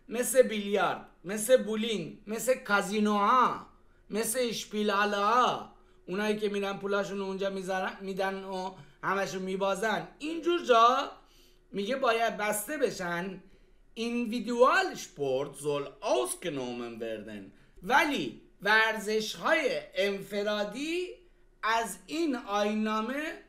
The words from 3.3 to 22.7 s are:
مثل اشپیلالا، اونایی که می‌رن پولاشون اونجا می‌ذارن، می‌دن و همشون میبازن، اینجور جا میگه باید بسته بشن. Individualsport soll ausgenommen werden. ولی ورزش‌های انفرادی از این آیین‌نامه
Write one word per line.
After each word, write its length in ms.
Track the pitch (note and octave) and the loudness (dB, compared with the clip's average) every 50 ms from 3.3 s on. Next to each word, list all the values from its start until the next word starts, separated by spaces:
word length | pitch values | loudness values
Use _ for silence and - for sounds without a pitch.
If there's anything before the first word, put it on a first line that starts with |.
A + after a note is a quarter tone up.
| B3+ B3+ A#3 - - F3 - - - _ _ _ _ _ _ - | 6 6 4 4 0 -4 -10 -16 -20 _ _ _ _ _ _ -6
مثل 280 | G3 G#3+ A#3 A3+ - B3+ | -4 -2 -2 0 0 0
اشپیلالا، 1300 | B3 A3+ F#3 - - - G#3 G#3+ G#3+ G#3 G3 G3+ G#3 G#3 G3+ G3+ G3+ G#3+ A#3 B3+ A#3 F#3+ C#3 A2+ G#2 - - - - - - - - | 0 0 -2 -6 -8 -4 -2 0 2 2 2 2 2 2 2 2 2 4 4 6 4 4 2 -2 -6 -14 -18 -20 -20 -20 -20 -20 -10
اونایی 300 | F3 F#3 G#3 G#3+ G#3+ G#3 | -6 -4 -2 0 0 0
که 120 | G#3 G#3+ G3 | 0 -2 -2
می‌رن 300 | G3+ G3+ G3 G3 F#3+ - | 0 -2 -2 -2 -4 -4
پولاشون 420 | F#3+ G3 G3+ G3+ F#3+ E3+ G3 G3+ | -4 -2 -2 -2 -2 -2 -4 -6
اونجا 300 | F#3+ F#3+ F#3+ F#3+ G3 G3 | -4 -4 -4 -4 -4 -4
می‌ذارن، 460 | G3 F#3+ F3+ F#3 F#3+ F#3 F#3+ - - - | -4 -4 -4 -4 -2 -2 -2 -4 -6 -8
می‌دن 440 | G3 F#3+ F#3+ F#3 F#3+ G3 G3 F#3+ F#3+ | -8 -6 -2 -2 -2 -2 -2 -6 -8
و 300 | F#3+ F#3+ F#3 F#3 F#3+ F#3+ - - - - - | -8 -6 -6 -6 -8 -10 -12 -20 -20 -18 -6
همشون 400 | D#3 E3+ F#3+ G3 G3 - F3+ F#3+ | -4 -2 0 0 -2 -2 -4 -6
میبازن، 680 | F#3 F#3 F#3+ F#3+ G3 G3 F#3+ F#3 A3 A3 G3 E3+ - - - - | -4 -4 -2 0 0 0 0 0 0 -2 -2 -2 -4 -8 -14 -10
اینجور 460 | C#4 D#4 E4 E4 D4+ F4 F4 E4+ A#3+ | -8 -6 -6 -2 0 0 0 0 4
جا 460 | A#3 A#3 A3+ A#3 A#3+ C4 C#4 D4 - - - - _ _ - - - _ _ _ _ | 6 8 8 8 8 6 4 -2 -4 -10 -16 -20 _ _ -20 -20 -20 _ _ _ _
میگه 240 | - G3 G3+ A3 C4+ | -6 -4 -2 -2 -2
باید 400 | C4 C4 A#3 A3+ A3+ A#3 A3 F#3 | 2 2 2 4 4 2 0 0
بسته 420 | G3 G#3 G#3+ - - - D4 D#4 C#4+ | -2 -2 -2 -2 -2 -4 -6 -2 -2
بشن. 640 | B3+ G3 - - F3+ F3 F3 F3 F#3 G3 F#3 F#3+ - - - _ - _ - - - - - | -2 -2 -2 -6 -6 -6 -4 -6 -6 -8 -10 -12 -16 -20 -20 _ -20 _ -20 -20 -20 -18 -8
Individualsport 1600 | A3 A3+ A#3 A#3+ A#3+ A#3+ G#3 A#3+ A#3+ G3 A#3+ A#3+ A#3 B3+ C#4+ E4+ F#4+ G4 D#4 A#3 - - - - D3 C#3 C3+ B2+ C3+ D3 - - - C#3+ | -6 -6 -4 -2 -2 -4 -2 -4 -6 -4 -4 4 6 6 6 6 4 2 0 -4 -8 -12 -14 -6 -4 -2 0 0 0 -2 -4 -8 -6 -4
soll 200 | D3+ C#3+ C#3+ C#3 - - - | -2 -2 -2 -4 -6 -12 -6
ausgenommen 1000 | G3+ A3+ - - - - - - - E3+ C#3+ C3+ B2 B2 A#2+ A#2+ A#2+ A#2 A2+ A2 | -2 0 0 0 0 -2 -6 -6 -6 -6 -4 -4 -6 -6 -6 -8 -8 -10 -8 -8
werden. 520 | A#2 A2+ A2 G#2 A2 A2 G#2+ G2+ F#2+ - - - - - _ - | -8 -6 -8 -8 -10 -12 -12 -14 -14 -16 -20 -20 -20 -20 _ -14
ولی 580 | F3 G3 B3+ D4 E4 D4 C4+ G3 C#3 A2+ - - - - _ - | -4 2 2 2 2 2 0 -4 -4 -6 -8 -12 -20 -20 _ -6
ورزش‌های 1160 | F3+ G#3 A3 A3 A3+ A3 G#3+ G#3 F#3+ G#3 A3 A3 G#3+ - - E3+ G3+ C4+ E4 D#4+ C#4 A3 D#3+ C#3+ - - - | 0 2 4 4 4 2 0 -4 -4 -2 -2 -2 -2 -4 -8 -2 0 2 2 2 2 0 0 -2 -6 -6 -2
انفرادی 1120 | F#3 G3 G3+ G3 F#3+ E3 - G#3 G3+ G3+ G#3+ G#3 G#3 G3+ F#3 A#3+ C4 D4 D#4+ E4+ F#4 F4+ - - - - - _ _ - _ _ - | 0 0 0 0 -4 -8 -6 -6 -4 -2 -2 -2 -2 -2 -4 -4 -6 -6 -4 -4 -4 -4 -6 -10 -18 -20 -20 _ _ -20 _ _ -4
از 360 | - A3 B3 A#3 A3+ - - - - | -2 0 2 2 0 -2 -8 -12 -12
این 300 | - D4 D#4+ E4+ D4 B3 | -8 -2 -2 0 0 0
آیین‌نامه 1040 | A#3+ - G3+ G3+ G#3 G#3 G#3 | -2 -4 -2 0 2 2 2